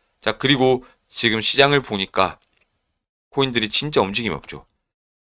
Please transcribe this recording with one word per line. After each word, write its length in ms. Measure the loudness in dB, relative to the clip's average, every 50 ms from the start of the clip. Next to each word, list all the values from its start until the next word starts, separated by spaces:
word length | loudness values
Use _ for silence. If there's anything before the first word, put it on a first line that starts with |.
| _ _ _ _
자, 100 | -6 -6
그리고 520 | -4 0 0 2 2 4 4 2 2 0 -2 -8 _ _ _
지금 340 | _ -6 -2 0 0 0 0
시장을 400 | -2 0 2 4 4 4 4 2
보니까 580 | -2 -2 -4 -6 -6 -4 0 0 0 0 -2 -8 _ _ _ _ _ _ _ _ _ _ _ _ _ _ _ _ _ _
코인들이 400 | -4 -4 -2 -2 -2 -2 -2 -2
진짜 320 | -2 -2 -2 0 0 0
움직임이 320 | 0 0 -2 -4 -4 -6 -6
없죠. 320 | -8 -10 -14 -18 -18 -20 _ _ _ _ _ _ _ _ _ _ _